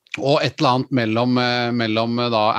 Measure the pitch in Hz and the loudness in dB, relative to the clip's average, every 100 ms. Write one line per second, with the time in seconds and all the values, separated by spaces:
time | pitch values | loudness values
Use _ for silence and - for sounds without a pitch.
0 | _ - 135 151 143 - 143 123 143 131 | _ -4 0 2 0 0 0 0 0 -2
1 | 113 110 123 123 123 123 120 120 113 110 | 0 0 0 2 0 0 -2 -2 -2 0
2 | 117 120 120 113 107 | -2 -2 0 0 2